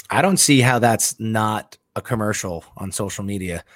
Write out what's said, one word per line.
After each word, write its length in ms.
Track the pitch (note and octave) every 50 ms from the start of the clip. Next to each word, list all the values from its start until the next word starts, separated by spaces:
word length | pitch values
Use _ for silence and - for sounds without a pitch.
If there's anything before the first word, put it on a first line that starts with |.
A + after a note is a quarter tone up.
| - -
I 120 | - B2+
don't 160 | E3 G3 F#3 -
see 220 | - - C#3+ C3
how 180 | A#2+ C3 B2+ A#2
that's 400 | A#2 A#2+ A2 G2+ - - - -
not 580 | A2+ A2 A2 A2 G#2+ G#2+ G#2+ G#2 - _ - _ _ _ -
a 60 | -
commercial 640 | - - B2+ A2 G#2 G#2+ G#2+ - - F#2 E2+ D#2+ - - - -
on 140 | G2+ F#2+
social 320 | - - G#2 F#2+ - - G2
media. 400 | G2 G2+ G2 F#2 F2+ E2+ E2+ - _ -